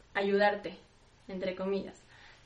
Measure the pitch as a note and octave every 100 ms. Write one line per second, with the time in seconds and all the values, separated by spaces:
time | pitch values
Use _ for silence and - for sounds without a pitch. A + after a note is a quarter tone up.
0 | - G3+ G3 G3+ G#3 G3+ - - - _
1 | _ _ - F#3 F#3 F#3 F#3+ G3 - -
2 | - - - -